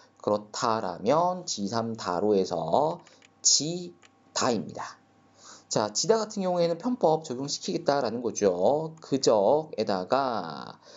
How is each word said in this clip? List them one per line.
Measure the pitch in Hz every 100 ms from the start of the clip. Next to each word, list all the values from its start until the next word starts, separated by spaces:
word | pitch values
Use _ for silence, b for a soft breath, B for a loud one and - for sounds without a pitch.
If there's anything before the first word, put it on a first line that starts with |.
| B _
그렇다라면 | - 104 107 - 123 110 98 82 95 151 180 185 160
지삼 | - 101 117 113 110
다로에서 | 98 87 104 101 92 87 80 98 156 170 B B B _
지다입니다. | - - 143 175 175 - - _ _ - 120 110 80 - - - _ _ _ B B B B
자, | 135 107
지다 | 107 160 220
같은 | 214 208
경우에는 | 185 180 170 165
편법 | 254 247 170 156
적용시키겠다라는 | 160 123 143 - - 170 156 143 123 117
거죠. | 117 101 101 87 98 147 160 160
그적에다가, | - 135 139 110 98 147 156 - 107 95 90 127 135 110 85 71 62 - B